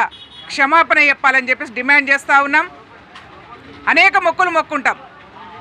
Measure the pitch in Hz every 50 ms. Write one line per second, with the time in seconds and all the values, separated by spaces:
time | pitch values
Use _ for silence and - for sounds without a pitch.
0 | 220 - - - - - - - - - - - 277 277 311 330 320 - 330 311
1 | 294 285 277 - - 269 262 269 254 240 254 - 294 285 220 240 247 262 285 294
2 | 277 262 277 285 - - 285 277 277 277 285 311 339 370 359 - - - - -
3 | - - - - - - - - - - - - - - - - - - 269 320
4 | 359 381 - 392 370 339 330 - 370 359 330 320 311 - 302 277 226 254 202 -
5 | - - - - - - - - - - - -